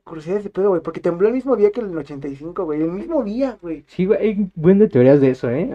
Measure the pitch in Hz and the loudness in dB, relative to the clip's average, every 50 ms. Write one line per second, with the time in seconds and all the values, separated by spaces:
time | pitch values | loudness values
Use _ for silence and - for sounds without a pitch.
0 | _ - 165 156 147 170 196 208 196 196 - 185 196 208 185 165 160 165 - - | _ -16 -16 -12 -8 -6 -6 -6 -6 -6 -4 -2 0 0 0 0 -2 -6 -8 -4
1 | - 180 170 170 202 226 254 262 247 277 240 208 208 208 - 247 220 190 165 156 | -2 -2 0 0 0 0 0 0 -2 -2 0 2 2 2 2 0 -6 -6 -6 -8
2 | 139 - 147 139 147 139 139 135 151 170 180 202 185 156 147 151 160 165 175 202 | -8 -10 -12 -10 -10 -10 -10 -10 -12 -12 -8 -8 -6 -4 -2 -2 -2 -2 -4 -6
3 | - - 330 285 226 202 214 254 277 254 214 - 175 170 160 151 - _ _ - | -6 -4 -4 -4 -4 -4 -4 -4 -4 -4 -6 -8 -10 -12 -12 -12 -14 _ _ -2
4 | 185 190 208 - 202 220 214 202 208 180 - 165 151 175 196 196 214 214 - 123 | 0 2 2 2 0 -2 -2 -2 -4 -4 -4 0 4 4 6 6 6 4 4 6
5 | 123 131 143 143 135 131 127 - - 120 120 151 202 262 | 6 6 6 6 6 2 2 0 -2 -4 -2 -2 -4 -4